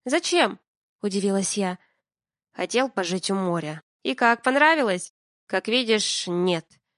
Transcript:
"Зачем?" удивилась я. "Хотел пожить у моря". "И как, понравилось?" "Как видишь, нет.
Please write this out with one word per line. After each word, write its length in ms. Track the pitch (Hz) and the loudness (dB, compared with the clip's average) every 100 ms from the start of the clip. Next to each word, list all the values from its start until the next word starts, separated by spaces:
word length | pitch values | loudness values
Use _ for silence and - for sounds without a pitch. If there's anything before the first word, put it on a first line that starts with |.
| 247 | -2
"Зачем?" 540 | 330 - 349 220 196 _ _ _ _ | -2 2 2 2 -2 _ _ _ _
удивилась 560 | 208 196 196 196 185 202 | -4 0 0 0 -2 -2
я. 220 | 185 180 _ _ _ _ _ _ _ | -4 -6 _ _ _ _ _ _ _
"Хотел 380 | - 180 233 262 | -8 -2 0 0
пожить 420 | - 175 185 - | -2 -2 -4 -2
у 40 | 190 | -2
моря". 460 | 180 175 151 156 - _ | 0 -2 -4 -10 -16 _
"И 120 | - 254 | -8 0
как, 260 | 233 233 | 2 2
понравилось?" 720 | 254 277 302 320 226 180 - _ _ _ _ | 0 4 4 4 2 -2 -6 _ _ _ _
"Как 220 | 190 214 | -4 0
видишь, 580 | 247 226 220 - - 180 | 0 2 2 0 -4 -2
нет. 380 | 175 180 165 - _ _ | 0 0 0 -4 _ _